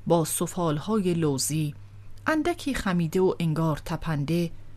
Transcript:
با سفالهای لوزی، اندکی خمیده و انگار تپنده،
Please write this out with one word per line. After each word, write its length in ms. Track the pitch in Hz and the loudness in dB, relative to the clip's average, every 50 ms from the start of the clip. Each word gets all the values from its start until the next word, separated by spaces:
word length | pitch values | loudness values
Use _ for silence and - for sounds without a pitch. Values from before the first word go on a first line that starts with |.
| - | 2
با 180 | 156 165 170 156 | 4 4 4 4
سفالهای 880 | - - - 180 165 - 190 170 160 147 151 - 202 220 220 180 180 170 | 2 0 -2 -2 -2 0 0 0 0 0 0 0 0 0 2 2 2 2
لوزی، 600 | 170 160 147 135 131 - - 147 156 151 147 - - - - - - - - - - - | 4 2 2 2 2 0 0 0 0 0 -2 -4 -8 -14 -16 -16 -16 -14 -12 -10 -4 0
اندکی 460 | 294 320 311 302 349 349 - - 285 240 | 0 2 2 2 0 0 -2 -2 -4 -4
خمیده 480 | - - 202 175 175 170 151 - 185 | -2 0 0 2 2 2 2 2 4
و 120 | 185 185 - - | 4 4 2 2
انگار 420 | 170 160 151 165 160 160 147 - - | 0 0 0 2 2 0 0 -2 -4
تپنده، 680 | - 165 - - 170 156 143 139 147 165 175 170 160 - - - - - | -6 -6 -4 -4 -2 -2 -2 0 0 0 0 0 -2 -4 -10 -12 -14 -14